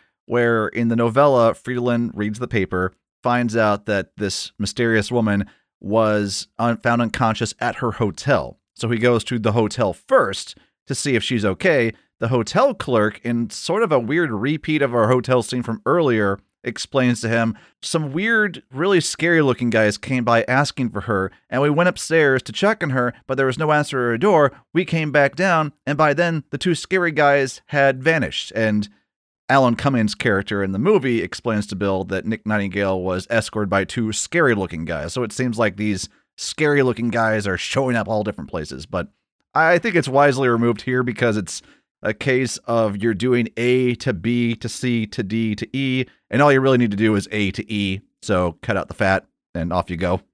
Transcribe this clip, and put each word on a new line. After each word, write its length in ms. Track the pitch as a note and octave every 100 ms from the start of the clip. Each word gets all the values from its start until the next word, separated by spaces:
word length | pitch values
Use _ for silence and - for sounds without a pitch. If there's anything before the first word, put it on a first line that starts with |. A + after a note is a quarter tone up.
| _ _ -
where 420 | A#2+ A#2 A2+ G#2
in 220 | A2+ A#2
the 60 | A#2
novella, 580 | A#2 A#2 D3 B2+ A2+
Friedland 580 | - - B2 A#2+ A#2 A#2+
reads 260 | - G#2 G#2+
the 80 | B2
paper, 460 | A2 F#2 F#2 F#2 - _ _
finds 320 | B2 B2 A#2+ A2+
out 300 | G#2+ G2+ -
that 260 | G2+ F#2 -
this 340 | G2+ - - -
mysterious 520 | G#2 - A#2 A2 G2+
woman 380 | A#2+ A2 G2+ G2+ _ _ _
was 680 | F#2+ A2 A2 G#2+ G2+ F#2+ - -
un-, 180 | A#2 A2+
found 240 | A#2+ A#2+
unconscious 520 | A2+ - A#2 G#2+ A2+ -
at 160 | A#2+ -
her 160 | A#2+
hotel. 640 | - G#2+ E2 C#3+ A#2 B1 - _ -
So 140 | A#2
he 80 | A#2
goes 240 | A#2+ A#2 -
to 140 | A#2+
the 140 | G#2+
hotel 400 | A2+ G#2+ - G#2
first 640 | - - C4 G#2+ F#2+ - - _ _ -
to 100 | C3+
see 200 | C#3+ A#2+
if 80 |
she's 200 | - A#2+ G2+
okay. 480 | F#2 F#3 D3 A#2 - _ _
The 100 | A#2
hotel 440 | B2+ A2 F#3+ C#4
clerk, 460 | G#3+ - A#2 G#2 -
in 260 | A#2+ A#2+ A2+
sort 340 | - - G3
of 80 | G#3+
a 80 | C#3
weird 320 | A2+ D#3+ D#3
repeat 500 | G#2 C3 D#3 - D3+
of 140 | C#3 A#2+
our 120 | A2
hotel 360 | B2+ B2 B2+
scene 180 | A2 B2+
from 180 | A#2+ G#2+ -
earlier, 540 | E3+ D3 A2 G2+ G2 _ _
explains 580 | B2 A#2 - C#3 B2 A#2+
to 80 | A#2
him, 260 | A#2 A2+ G#2+ - _
"Some 300 | - E3 D3
weird, 520 | D3+ A3 A3+ G#3 - -
really 280 | B2+ F#3 F#3
scary 400 | - - E3 E3
looking 280 | C#3 A#2+ B2
guys 280 | A2 G#2+ G#2
came 260 | - B2+
by 200 | A#2+ A#2 A2+
asking 420 | C3 C#3+ - A#2+
for 120 | G2+
her, 300 | G#2+ G2 F#2+ - _
and 120 | B2+
we 80 | D3
went 200 | D3 F3+
upstairs 520 | - - D#3+ D3 C3
to 80 | -
check 300 | - G3+ A3
on 60 | D3
her, 220 | C3 B2 - -
but 80 | C3
there 100 | C3
was 140 | B2+
no 120 | D#3
answer 280 | D3+ D3 C3+
at 120 | A#2+
her 60 | A#2
door. 340 | G3+ E3+ C#3 - _
We 100 | D#3+ F3+
came 260 | D#3+ D3+
back 240 | C#3+ C#3 D3+
down, 380 | F#3+ D#3+ D3+ - -
and 120 | D3
by 160 | D3+ C#3+
then, 280 | F3 D#3+ -
the 80 | C#3+
two 160 | F3+ D#3+
scary 360 | - F#3 E3+
guys 500 | D3 C#3+ C#3+ C3+ - _
had 340 | D3 C#3 C3
vanished." 480 | C#3 D#3+ E2+ - - A2
And 340 | A2 G#2 G#2 _ _ _ _ _ -
Alan 260 | C3+ B2+ A#2
Cummings' 400 | C#3 B2+ G#2+ -
character 480 | A#2+ G2 G2+ G2+
in 80 | F#2+
the 60 | F#2+
movie 420 | D#3+ G#3 B2+ A2+
explains 460 | - - A#2+ G#2+ G2+
to 80 | F#2+
Bill 280 | G2+ F#2+ F#2
that 200 | F#2+ G#2+
Nick 200 | A2 A2
Nightingale 560 | G#2+ G2+ G2 G2 F#2+
was 260 | F#2 F#2 -
escorted 400 | A2+ - G#2+ G2
by 160 | G2 F#2
two 260 | B2 A2
scary 440 | G#2+ - F3 C#3+ G#2
looking 280 | F#2 E2 E2
guys. 280 | D#2 E2
So 100 | C3
it 80 | A2+
seems 260 | - B2+ A2+
like 200 | G#2+ G2
these 320 | G#2+ F#2+ - _ _ -
scary 480 | - - D3+ C#3+
looking 260 | B2+ A2+ A#2+
guys 380 | A#2 A2 A2 G2+
are 100 | F2
showing 380 | - C3 C3 A#2+
up 120 | F#2+
all 140 | G#2+
different 260 | G#2 G2 C#2+
places, 360 | E2+ D2+ C2 -
but 240 | F#2 C#2+ _ _ _ _
I 240 | C#3+ D#3+ F3
think 180 | A3+ F3
it's 120 | C3+
wisely 420 | C3+ C#3+ C3 C3
removed 320 | A#2 A#2+ G#2+
here 200 | - B2+
because 360 | B2 A2 A#2+ G#2
it's 240 | F2+ - - _ _ _
a 100 | -
case 440 | G#2+ C#3+ B2+ C3 - -
of 300 | A#2 A2 G2+
you're 180 | A#2 G2
doing 320 | B2+ A#2+ A2+ -
A 380 | B2 B2+ B2 A#2+
to 180 | C3
B 400 | F#2+ G#2+ A#2+ A#2 A2+
to 140 | A#2
C 380 | - B2+ A#2 G#2+
to 160 | -
D 320 | F#2+ A2+ A2+ G#2
to 120 | A2+ C3+
E, 300 | C3+ B2+ B2 _ _
and 120 | A#2+
all 100 | D3
you 80 | C3+
really 180 | C3+ B2+
need 140 | A#2
to 60 | G2+
do 180 | A2 G2+
is 120 | -
A 200 | G#2+ G2
to 200 | G2 -
E, 300 | G#2 G2 F#2+ - _
so 360 | - F#2 F2+ E2
cut 140 | - G2
out 100 | -
the 40 |
fat, 320 | - G2 F#2+ - _ _ F2
and 160 | E2+
off 180 | F2 -
you 80 | E2+
go. 240 | F2+ F#2 -